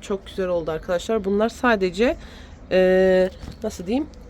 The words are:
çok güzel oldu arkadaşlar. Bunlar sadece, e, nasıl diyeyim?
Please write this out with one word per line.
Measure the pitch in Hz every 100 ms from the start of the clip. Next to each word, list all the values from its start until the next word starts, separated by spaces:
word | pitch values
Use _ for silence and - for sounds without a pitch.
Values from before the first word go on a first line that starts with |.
çok | - 196 -
güzel | - 180
oldu | 175 160
arkadaşlar. | 160 - 175 - 226
Bunlar | 196 202 226
sadece, | - 254 220 190 175 240 330 - - - - -
e, | 185 185 185 190 185 185 - - -
nasıl | 220 - 175
diyeyim? | 247 302 - -